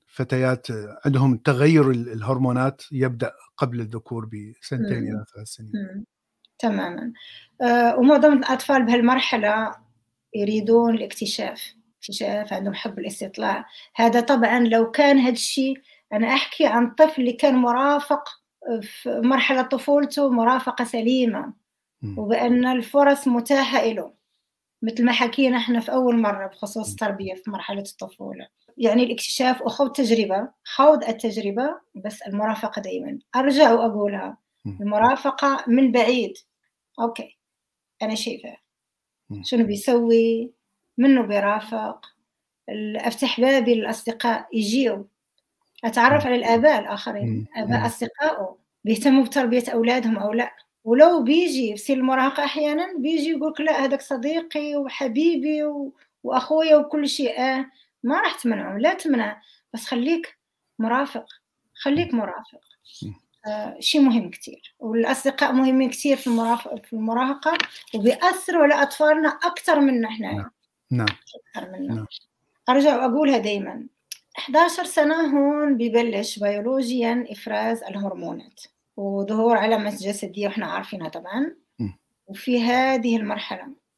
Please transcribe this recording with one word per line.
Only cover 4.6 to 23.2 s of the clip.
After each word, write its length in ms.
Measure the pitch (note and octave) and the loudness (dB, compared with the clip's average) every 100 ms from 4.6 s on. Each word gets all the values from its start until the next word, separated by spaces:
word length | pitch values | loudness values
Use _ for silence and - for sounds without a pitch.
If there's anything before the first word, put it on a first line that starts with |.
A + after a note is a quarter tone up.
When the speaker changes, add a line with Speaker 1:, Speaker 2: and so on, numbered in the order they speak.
| - B2+ A2 A#2+ | -10 -6 -4 -4
Speaker 2:
مم. 80 | A2 | -6
Speaker 1:
إلى 160 | G#2+ G#2 | -8 -12
ثلاث 140 | G#2+ A2 | -18 -20
سنين. 240 | - A2 | -18 -12
Speaker 2:
مم. 300 | G#2 G2 G3 A3 _ _ _ _ _ | -10 -10 -12 -16 _ _ _ _ _
تمامًا. 540 | A#3 G3 F3+ F3 A#3+ A#3 - - - - | -4 -4 -4 -8 -12 -14 -20 -20 -20 -4
آه، 360 | A#3+ A#3+ A#3 A#3+ | 0 4 4 4
ومعظم 340 | B3+ C#4+ D4+ | 6 8 6
الأطفال 540 | C#4 C4+ B3+ - C4+ A3+ | 6 2 -2 2 2 4
بهالمرحلة 880 | A#3+ A#3 B3+ - A3+ G#3 G#3+ A3 - _ _ _ _ _ | 4 4 2 0 0 0 0 -2 -8 _ _ _ _ _
يريدون 600 | G#3+ G3+ A3 G#3+ A#3 A#3 | -6 -2 0 4 4 4
الاكتشاف، 800 | A3+ G3+ - G3+ - G3+ - - - _ _ | 2 -2 -8 -6 -6 -8 -8 -12 -14 _ _
اكتشاف، 540 | - G3 G3+ G#3 G#3 | -12 -8 -4 -4 -4
عندهم 220 | F#3+ G3 | -6 -6
حب 240 | G3 A3 G3 | -6 -8 -8
الاستطلاع. 680 | F#3+ - G3 - G#3+ F#3+ A#3 - - | -10 -8 -10 -6 -4 -4 -8 -18 -10
هذا 260 | - A#3 A#3+ | 2 4 4
طبعًا 400 | A#3 C4+ A3+ A#3+ | 4 4 4 4
لو 300 | A#3 A3+ A3+ | 4 4 2
كان 280 | A3+ C#4+ C#4 | 4 6 6
هالشي، 560 | B3+ A#3 - - C4+ C4+ _ _ _ | 6 2 -2 -2 -2 -4 _ _ _
أنا 140 | G#3 A3+ | -2 0
أحكي 320 | C4+ - - D4+ | 0 -2 0 2
عن 240 | A3+ A#3+ | 4 2
طفل 300 | - D#4 D#4 | 6 4 4
اللي 120 | B3 | -2
كان 220 | A#3+ C#4+ B3+ | 2 2 4
مرافق 720 | A#3+ A#3+ C#4 D4 - C#4+ - - _ _ B3 A3+ | 2 2 2 2 0 -4 -6 -18 _ _ -8 -8
في 400 | G3 - B3 A#3+ | -8 -10 -6 -2
مرحلة 380 | A#3 C4 C4 C4 | 2 2 2 0
طفولته 680 | B3 C4 - C#4+ C#4+ D4 C#4 | 0 -2 2 2 2 0 2
مرافقة 540 | B3 A3+ B3+ B3 A#3+ | 2 2 2 -2 -4
سليمة، 680 | A#3 A#3 A3+ C4 A#3+ F#3 - - _ _ _ _ | -4 -2 0 2 2 -2 -8 -16 _ _ _ _
Speaker 1:
مم. 160 | G#2 G2 | -12 -6
Speaker 2:
وبأن 480 | G#3 A3+ A#3+ B3 B3 | -2 0 2 2 2
الفرص 640 | B3+ A#3 C#4+ C#4+ C#4 | 0 0 2 4 4